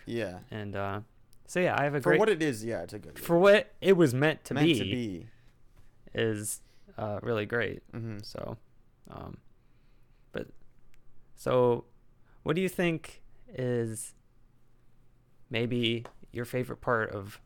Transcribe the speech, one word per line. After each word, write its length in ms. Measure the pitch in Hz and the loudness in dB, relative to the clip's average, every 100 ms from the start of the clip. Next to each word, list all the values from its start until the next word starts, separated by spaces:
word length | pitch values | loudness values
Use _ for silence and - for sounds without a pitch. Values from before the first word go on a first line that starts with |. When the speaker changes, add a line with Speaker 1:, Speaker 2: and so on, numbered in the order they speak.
| - | -6
Speaker 1:
Yeah. 340 | 117 98 90 - | -4 -4 -8 -12
Speaker 2:
And, 260 | 110 101 98 | -10 -8 -6
uh, 260 | 98 101 104 - - - - | -4 -6 -10 -20 -20 -20 -6
so, 140 | 180 | 0
yeah, 140 | 170 110 | 0 0
I 40 | 143 | -2
have 100 | 143 | 0
a 60 | |
Speaker 1:
For 80 | 175 | 4
Speaker 2:
great 80 | 180 | 4
Speaker 1:
what 100 | 214 | 4
it 120 | 170 | 2
is, 220 | 156 110 | 0 -2
yeah, 180 | 113 101 | -4 -6
it's 100 | 87 | -8
a 60 | 104 | -12
good 180 | - - | -14 -10
Speaker 2:
for 140 | - | 2
Speaker 1:
movie. 80 | 170 | 6
Speaker 2:
what 300 | 196 208 - - | 8 8 6 0
it 120 | 180 | 4
was 200 | 180 151 | 6 6
meant 300 | 123 156 - - | 6 2 0 -2
to 80 | |
Speaker 1:
Meant 120 | 143 160 | 4 4
Speaker 2:
be 80 | 123 | 4
Speaker 1:
to 40 | |
be. 440 | 98 123 110 87 113 - - - - - - - - | 2 -2 -4 -6 -12 -20 -20 -20 -20 -20 -20 -20 -8
Speaker 2:
is, 480 | - 113 107 107 - - - - - | -2 0 -2 -6 -8 -14 -20 -16 -10
uh, 220 | 107 104 | -8 -4
really 240 | 117 110 104 | -2 -2 -2
great. 380 | 120 98 92 - | -2 -2 -6 -12
Speaker 1:
Mm-hmm. 240 | 117 113 104 | -12 -10 -10
Speaker 2:
So, 340 | 98 - - - - - - _ - | -10 -10 -10 -12 -16 -20 -20 _ -18
um, 280 | - - - - - _ _ - - - - - | -16 -14 -16 -20 -20 _ _ -20 -20 -20 -20 -12
but, 140 | - - - - - - - - - - - | -10 -10 -12 -18 -20 -20 -18 -16 -18 -18 -6
so, 500 | 131 127 123 120 - - - - - - | 2 4 4 2 -4 -20 -20 -20 -20 -6
what 120 | - 160 | 0 2
do 60 | |
you 80 | 185 | 0
think 520 | - 175 160 - - - - - | 2 0 0 -6 -18 -20 -20 -12
is 600 | 185 123 120 113 110 - - _ _ - _ - - - - - - _ - - | -4 0 0 -2 -6 -10 -16 _ _ -20 _ -20 -20 -20 -20 -20 -20 _ -20 -6
maybe 560 | 117 120 123 113 117 120 - - | -2 -2 0 0 -2 -6 -18 -12
your 140 | 117 120 | -10 -6
favorite 360 | 127 127 117 | -6 -6 -6
part 300 | - 117 110 | 0 0 0
of 280 | 104 98 - | -6 -10 -14